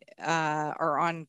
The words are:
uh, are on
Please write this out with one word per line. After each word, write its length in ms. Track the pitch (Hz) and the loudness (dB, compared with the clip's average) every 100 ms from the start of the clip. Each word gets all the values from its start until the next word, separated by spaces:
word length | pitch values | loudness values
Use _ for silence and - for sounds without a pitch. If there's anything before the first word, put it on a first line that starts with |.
| - - | -12 -8
uh, 540 | 147 165 156 151 151 - | 0 0 2 0 -2 0
are 220 | 160 143 | 0 2
on 280 | 170 165 | 2 -2